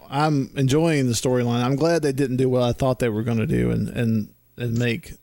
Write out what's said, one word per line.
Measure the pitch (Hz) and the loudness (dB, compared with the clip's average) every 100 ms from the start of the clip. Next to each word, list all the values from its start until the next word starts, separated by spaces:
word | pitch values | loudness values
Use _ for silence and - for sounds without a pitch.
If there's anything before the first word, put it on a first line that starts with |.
| - | -8
I'm | 139 156 143 135 - | -2 0 0 -2 0
enjoying | 131 143 165 151 127 | 2 2 2 2 0
the | |
storyline. | 113 127 127 120 120 | 0 0 0 0 0
I'm | 123 139 | 0 0
glad | 160 170 | 2 2
they | 147 | 0
didn't | 135 135 127 | 0 0 0
do | 131 | 0
what | 127 | 2
I | 123 | 0
thought | 120 135 127 | 0 0 0
they | 123 | 0
were | 107 | 0
gonna | 117 113 131 | -2 -2 0
do | 123 120 | 0 0
and, | 117 104 | -2 -4
and, | - 117 110 101 - _ - | -2 0 0 -4 -12 _ -10
and | 123 117 | -6 -2
make | 120 113 - - | -2 -2 -8 -16